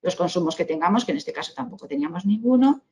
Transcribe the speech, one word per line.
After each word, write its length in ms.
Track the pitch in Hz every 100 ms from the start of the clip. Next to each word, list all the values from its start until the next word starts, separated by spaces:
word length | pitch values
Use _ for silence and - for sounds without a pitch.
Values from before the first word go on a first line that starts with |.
los 160 | 175 175
consumos 400 | 175 180 160 -
que 80 | 160
tengamos, 400 | 160 170 214 240
que 60 |
en 60 | 277
este 140 | 392
caso 220 | 480 - -
tampoco 320 | - 190 -
teníamos 380 | 139 147 170 196
ninguno 560 | 214 233 254 269 277 _